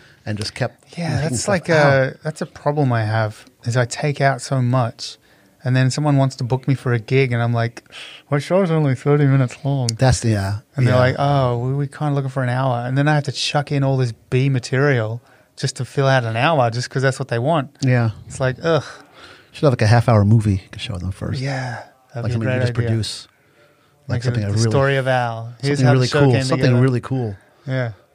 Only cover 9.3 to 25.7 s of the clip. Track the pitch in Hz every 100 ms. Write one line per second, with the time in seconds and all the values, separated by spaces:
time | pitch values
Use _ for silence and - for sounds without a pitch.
9.3 | 135 127 - 135 139 120 113 131 - 117
10.3 | 104 98 104 - - 127 127 127 127 143
11.3 | 139 127 120 123 139 139 - 151 143 135
12.3 | 135 127 123 135 120 120 135 143 151 143
13.3 | - - 147 143 143 135 135 123 113 _
14.3 | 127 139 131 - 127 143 127 107 117 -
15.3 | _ _ - 135 - 123 - 135 135 117
16.3 | 110 143 160 120 113 123 139 135 123 135
17.3 | 117 131 170 - - 131 123 117 - -
18.3 | - 131 127 165 160 - - - - -
19.3 | - _ - 151 120 107 120 117 110 101
20.3 | 113 107 92 - - - 90 92 - -
21.3 | 120 135 135 127 120 - _ _ 120 117
22.3 | 120 113 127 123 120 117 113 104 - -
23.3 | _ _ _ _ _ _ _ - 127 123
24.3 | 120 104 104 113 127 135 139 131 127 120
25.3 | 113 117 120 139